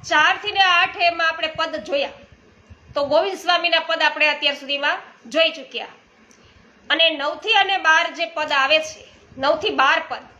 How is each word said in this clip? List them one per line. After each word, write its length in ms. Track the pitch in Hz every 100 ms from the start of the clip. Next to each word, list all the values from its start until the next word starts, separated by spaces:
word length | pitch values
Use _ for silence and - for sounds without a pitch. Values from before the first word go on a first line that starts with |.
| -
ચાર 280 | 311 320 381
થી 160 | 415
ને 80 | 403
આઠ 360 | 381 349 381 392
એમાં 280 | 349 339 330
આપણે 200 | 330 320
પદ 280 | 320 320 311
જોયા, 320 | - 277 247 - - - _ _ _ - -
તો 100 | -
ગોવિંદ 340 | 285 294 392 381
સ્વામીના 420 | 330 349 339 330
પદ 220 | 320 320
આપણે 260 | 311 302 302
અત્યાર 280 | 294 285 285
સુધીમાં 420 | 269 277 285 359 - - 240
જોઈ 240 | 269 320
ચૂક્યા. 360 | 311 262 233 196 - _ _ _ - - - - _ -
અને 200 | 302 330
નવ 240 | 302 285
થી 200 | - 440
અને 240 | 440 392 381
બાર 320 | 320 320 339
જે 140 | 277 330
પદ 260 | - 302
આવે 260 | 285 269 311
છે, 260 | 311 - - - - -
નવ 180 | 269 330
થી 140 | -
બાર 320 | 269 269 330 -
પદ 140 | 220 - -